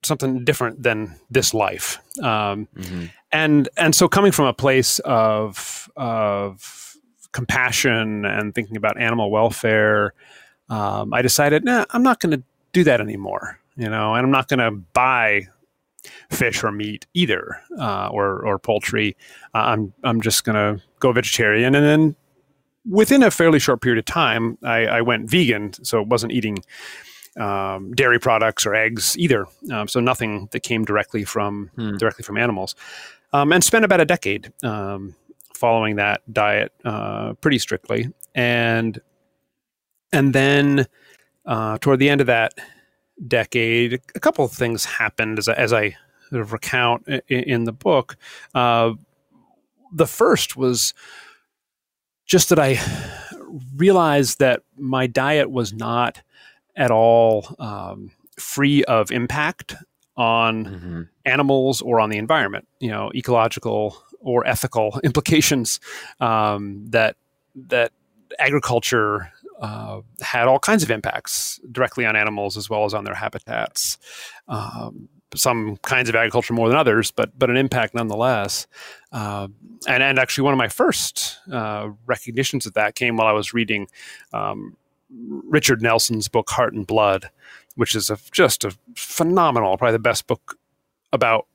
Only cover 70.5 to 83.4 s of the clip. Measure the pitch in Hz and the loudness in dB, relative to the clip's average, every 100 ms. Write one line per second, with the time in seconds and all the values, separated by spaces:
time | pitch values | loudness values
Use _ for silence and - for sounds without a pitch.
70.5 | 135 - 214 147 113 - - - - - | 4 4 0 2 -2 -2 -6 -6 -8 -8
71.5 | - - 123 123 - 117 107 107 104 101 | -10 -14 -2 -2 0 0 0 0 -2 -6
72.5 | 101 101 107 104 107 101 98 107 - - | -6 -6 -2 -2 -2 -6 -8 -8 -8 -8
73.5 | 58 55 - - - - - - - _ | -6 -6 -6 -6 -8 -14 -20 -20 -20 _
74.5 | 117 107 117 117 - - _ _ - 135 | -10 -10 -12 -14 -16 -20 _ _ -4 -2
75.5 | 120 107 104 - 131 120 113 113 120 - | -2 -4 -8 -2 -2 0 0 0 0 -2
76.5 | 117 113 135 139 110 110 - 110 - 127 | 0 2 4 4 2 0 -2 -4 0 0
77.5 | 123 135 127 110 117 113 107 123 117 98 | 2 0 0 -2 -4 -6 -2 0 0 -2
78.5 | - - - - - _ 123 104 101 98 | -6 -10 -18 -20 -20 _ -10 -8 -8 -10
79.5 | 101 - - - 127 135 135 127 - 139 | -14 -20 -14 -2 0 2 2 0 0 2
80.5 | 135 113 - 302 - - - - - - | 2 0 2 0 0 -4 -6 -8 -10 -10
81.5 | 135 110 104 104 104 117 123 - 120 135 | -6 -6 -6 -8 -12 -4 -4 -4 -4 -2
82.5 | 139 110 107 107 - 123 113 110 107 | -4 -4 0 0 0 -2 2 2 2